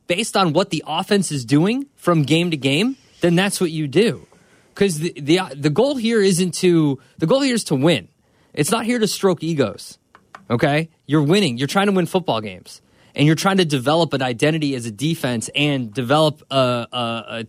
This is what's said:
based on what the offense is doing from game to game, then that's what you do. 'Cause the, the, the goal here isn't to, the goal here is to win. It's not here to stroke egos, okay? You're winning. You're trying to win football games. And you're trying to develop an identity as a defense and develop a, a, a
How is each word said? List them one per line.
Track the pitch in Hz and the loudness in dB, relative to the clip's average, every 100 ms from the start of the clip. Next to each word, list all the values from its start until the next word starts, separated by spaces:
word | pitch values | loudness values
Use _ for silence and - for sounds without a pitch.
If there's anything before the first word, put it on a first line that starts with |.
| - | -6
based | 175 226 208 | -4 -2 0
on | 180 | 2
what | 151 196 | 2 0
the | 156 - | -4 -4
offense | 160 190 202 - | -6 0 0 0
is | 143 117 | -6 2
doing | 143 190 254 277 _ | 2 4 0 -6 _
from | 175 170 | 0 2
game | 135 160 175 | 2 2 0
to | 156 | -2
game, | 135 143 240 269 _ _ | 0 0 0 -4 _ _
then | 175 170 | 2 2
that's | 196 - | 0 -2
what | 170 | -4
you | 160 147 | -2 -2
do. | 151 226 131 - _ _ _ _ | 2 2 -2 -12 _ _ _ _
'Cause | - 202 151 | -2 -2 0
the, | 165 - | -6 -6
the, | 143 180 175 160 | 0 0 0 -4
the | 147 | -2
goal | 151 269 277 | 2 0 0
here | 226 233 | 0 2
isn't | 196 170 185 - | 4 2 0 0
to, | 185 165 151 131 _ - | 2 4 2 -2 _ -6
the | 160 | 0
goal | 269 | 2
here | 277 233 | 2 0
is | - | -2
to | 139 | 0
win. | 156 131 82 _ _ _ _ | 2 2 -4 _ _ _ _
It's | - 147 | -4 -2
not | 226 220 | -2 -2
here | 247 | 0
to | 214 | -2
stroke | - 190 160 | 0 0 0
egos, | 156 156 110 - - - _ _ _ - - | -2 -2 -2 -4 -18 -20 _ _ _ -20 -4
okay? | 117 151 147 165 _ - | 0 2 0 -2 _ -2
You're | 151 | 0
winning. | 143 202 175 117 | 2 2 0 -2
You're | 139 | -2
trying | 196 202 | 0 2
to | |
win | 190 165 | 0 0
football | 190 170 113 | -2 -2 -4
games. | 107 92 - - _ _ _ - | -6 -14 -20 -20 _ _ _ 0
And | 147 | 2
you're | 160 | 4
trying | 196 196 | 2 2
to | 165 | 2
develop | 143 123 165 156 | 0 0 2 2
an | 135 | 0
identity | 127 117 143 160 147 127 | -4 0 0 0 -2 -4
as | 117 | -6
a | |
defense | 104 151 160 131 117 - 143 | -4 -4 -2 -2 -4 -4 -2
and | 147 139 117 | 0 -2 -4
develop | 104 120 151 156 143 _ | -6 0 2 2 -2 _
a, | 135 127 120 117 | 0 0 -2 -6
a, | 123 | -6
a | 117 113 - 117 | -6 -6 -8 -12